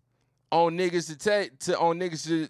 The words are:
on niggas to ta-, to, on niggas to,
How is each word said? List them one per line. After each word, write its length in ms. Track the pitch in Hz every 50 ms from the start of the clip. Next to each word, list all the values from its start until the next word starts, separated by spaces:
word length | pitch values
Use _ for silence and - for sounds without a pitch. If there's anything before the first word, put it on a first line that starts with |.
| _ _ _ _ _ _ _ _ _ _
on 240 | - 165 170 170 165
niggas 300 | 175 185 180 170 175 160 156
to 60 | 156
ta-, 400 | 139 - 208 208 208 190 135 - 131
to, 200 | - 180 175 -
on 200 | 165 170 170 170
niggas 260 | 185 180 160 151 -
to, 220 | 156 165 160 156